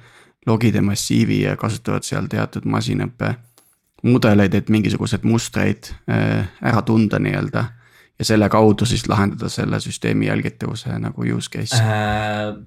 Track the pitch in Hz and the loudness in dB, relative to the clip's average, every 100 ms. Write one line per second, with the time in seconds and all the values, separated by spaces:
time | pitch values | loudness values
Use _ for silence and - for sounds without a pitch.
0 | - - _ _ - 110 117 101 101 101 | -14 -20 _ _ -2 2 2 2 0 0
1 | - 117 110 104 101 98 110 107 - 101 | 0 2 2 2 -2 -2 -4 -4 -4 -4
2 | - 104 104 107 107 104 110 107 113 101 | -4 -6 -4 -4 -4 -4 -4 -2 -2 -2
3 | 101 - 104 110 - _ _ _ _ _ | -4 -4 -4 -6 -12 _ _ _ _ _
4 | 120 123 120 101 98 101 - 110 104 101 | 2 4 6 6 4 2 2 2 2 0
5 | 104 107 113 113 - - 98 104 - - | -2 -2 0 0 -2 -2 -2 -2 -8 -12
6 | - 113 107 107 98 - 123 110 110 113 | -2 0 0 0 -2 -4 0 0 2 2
7 | 104 101 101 98 104 110 113 - _ _ | 2 0 0 -2 -2 -4 -4 -8 _ _
8 | _ - - 110 101 107 110 101 110 - | _ -6 2 4 4 6 6 4 2 -2
9 | - 104 101 104 104 - 104 107 104 - | 0 2 2 -2 -6 -4 -2 -4 -6 -4
10 | 113 107 104 107 - - 117 113 120 117 | -2 0 0 -2 -4 -6 -8 -8 -8 -6
11 | 113 120 117 117 - 113 110 120 113 107 | -6 -6 -4 -4 -6 -8 -2 0 0 0
12 | 107 107 107 107 107 104 | -2 -2 -4 -4 -6 -10